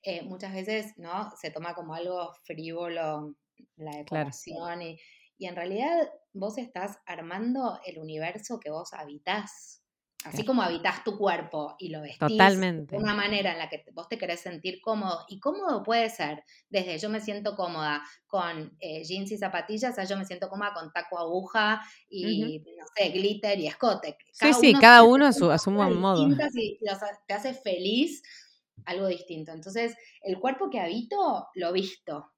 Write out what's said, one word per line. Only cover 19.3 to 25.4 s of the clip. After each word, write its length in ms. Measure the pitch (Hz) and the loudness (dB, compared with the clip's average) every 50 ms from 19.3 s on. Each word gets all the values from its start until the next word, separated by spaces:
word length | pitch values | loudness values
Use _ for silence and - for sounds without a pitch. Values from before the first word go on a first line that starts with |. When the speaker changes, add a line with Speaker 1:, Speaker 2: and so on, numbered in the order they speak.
Speaker 1:
y 60 | 214 | -6
zapatillas, 640 | 202 202 185 185 175 165 - 214 214 247 247 233 208 | -6 -6 -4 -4 -6 -6 -4 -6 -4 -4 -4 -4 -6
a 60 | 190 | -6
yo 120 | 185 196 | -6 -4
me 60 | 196 190 | -6 -6
siento 240 | 190 180 180 190 | -8 -8 -10 -8
cómoda 260 | 185 190 202 208 202 202 | -8 -6 -6 -6 -6 -6
con 200 | 170 165 156 _ | -8 -12 -8 _
taco 260 | 180 170 - 185 175 | -8 -8 -6 -6 -6
aguja 640 | 170 165 170 185 185 - - 226 214 214 220 214 - - - - _ | -4 -4 -4 -4 -6 -2 0 2 4 4 2 0 -4 -16 -20 -20 _
y, 340 | _ - 190 175 214 220 196 214 226 156 156 | _ -10 -6 -2 -2 0 0 -2 -2 -4 -8
Speaker 2:
Ujú. 20 | 156 165 339 170 | -12 -16 -20 -20
Speaker 1:
no 60 | 160 156 _ | -20 -12 _
sé, 140 | 208 196 170 | -2 -2 0
glitter 500 | 180 185 196 202 214 208 214 208 202 196 | 0 0 0 0 -2 -2 -2 -2 -2 0
y 80 | 160 | -2
escote. 480 | 151 - - - 233 196 180 - 156 - _ - _ | -6 -4 0 0 0 0 0 -4 -12 -14 _ -20 _
Speaker 2:
Sí, 60 | _ - | _ 2
Speaker 1:
Cada 140 | - 294 285 | 6 6 6
Speaker 2:
sí, 160 | 247 330 277 | 10 10 8
Speaker 1:
uno 100 | 277 277 | 10 12
Speaker 2:
cada 200 | 247 233 240 240 | 12 12 12 12
Speaker 1:
tiene 140 | 233 233 247 | 12 12 10
Speaker 2:
uno 120 | 269 294 | 10 8
a 80 | 277 233 | 6 6
Speaker 1:
sus 60 | |
Speaker 2:
su, 120 | - | 6